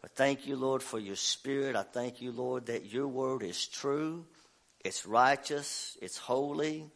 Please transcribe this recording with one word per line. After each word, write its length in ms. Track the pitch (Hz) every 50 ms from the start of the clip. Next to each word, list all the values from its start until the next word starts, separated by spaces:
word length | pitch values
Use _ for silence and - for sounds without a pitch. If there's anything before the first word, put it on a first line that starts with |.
I 60 | - -
thank 380 | - - 135 139 139 135 -
you, 100 | 139 139
Lord, 260 | 127 131 135 131 131
for 160 | 127 - - 110
your 180 | 104 98 98
spirit. 600 | - - - - - - 135 139 139 139 139 123
I 60 | 110
thank 400 | - - - 123 123 123 123 -
you, 100 | 139 127
Lord, 340 | 117 120 127 127 127 127 120
that 240 | 120 117 107 - 101
your 160 | 107 127 139 143
word 340 | 127 127 131 131 131 123
is 240 | 107 87 87 - -
true. 580 | - - - - 139 139 151 156 160 165 170 165 - - - - - _ _ _ _ _ _ -
It's 200 | 95 92 - -
righteous. 920 | 95 107 117 127 131 143 135 - - 151 143 143 - - - - - - -
It's 160 | - - -
holy. 720 | - - - 123 135 143 143 143 151 151 156 156 156 156 151 -